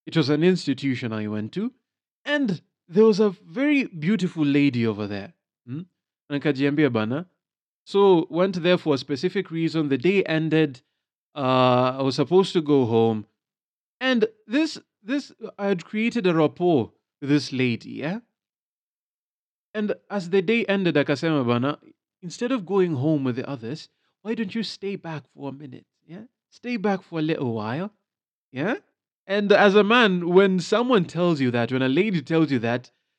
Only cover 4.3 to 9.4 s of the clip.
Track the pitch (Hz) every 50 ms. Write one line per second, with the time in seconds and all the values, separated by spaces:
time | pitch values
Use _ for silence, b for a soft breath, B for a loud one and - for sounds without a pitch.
4.3 | - 165 151 143 139 147 143 143 123 120 113 113 104 101 107 98 104 98 98 175
5.3 | - _ _ _ _ _ _ 120 123 151 185 - _ _ _ _ _ _ _ -
6.3 | 147 143 135 156 143 127 139 143 147 147 156 139 120 110 107 107 123 151 180 -
7.3 | _ _ _ _ _ _ _ _ _ _ _ - - 196 202 196 185 170 151 -
8.3 | 151 165 185 196 185 180 156 175 180 175 - 160 143 131 127 - 147 127 - 180
9.3 | 185 202